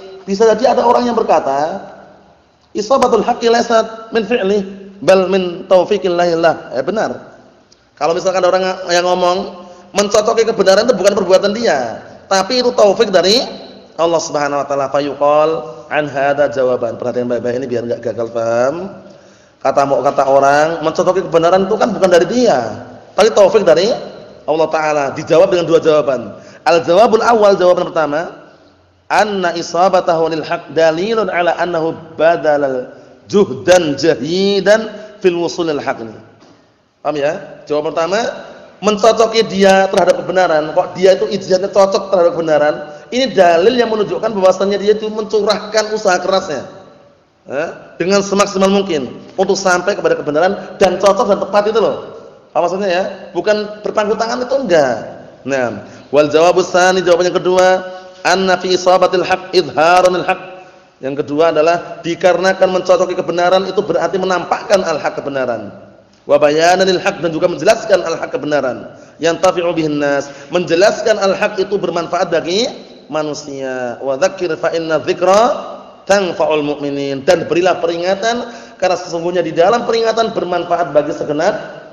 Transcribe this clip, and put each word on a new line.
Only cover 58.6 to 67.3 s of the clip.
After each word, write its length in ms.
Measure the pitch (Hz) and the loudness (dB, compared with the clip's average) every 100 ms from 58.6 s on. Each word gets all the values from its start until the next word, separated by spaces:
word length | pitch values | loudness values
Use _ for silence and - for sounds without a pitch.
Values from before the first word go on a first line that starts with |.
| 185 | 0
isabatil 480 | 180 185 180 180 180 | 0 2 4 4 0
haq 320 | 165 185 - | 0 -2 -2
idharunil 720 | 185 147 127 165 180 180 180 160 | -2 0 2 4 6 4 2 -2
haq. 140 | 185 - - - - _ _ | -4 -8 -18 -20 -20 _ _
Yang 240 | 131 139 | -8 -6
kedua 320 | 135 147 165 | -4 2 2
adalah 480 | 151 160 170 - - | 4 2 0 -4 -10
dikarenakan 680 | 165 165 185 170 190 190 185 | -8 0 2 2 2 2 2
mencocoki 400 | 185 180 180 180 | 2 2 2 2
kebenaran 480 | 180 - 170 175 185 190 | -2 -4 0 2 2 0
itu 80 | 208 | -2
berarti 400 | 196 165 165 190 | -2 0 -2 -2
menampakkan 640 | 185 180 165 - - 196 | -2 -2 -2 -4 0 0
al-haq 400 | 170 147 - - | 0 -4 -4 -6
kebenaran. 480 | 143 139 123 113 101 - - - _ _ - | -6 -4 -4 -4 -8 -16 -20 -20 _ _ 0
Wa 80 | 139 | 2
bayananil 640 | 147 156 170 185 190 180 | 4 4 4 4 2 0
haq, 240 | 196 190 | -2 -2
dan 60 | 165 | -4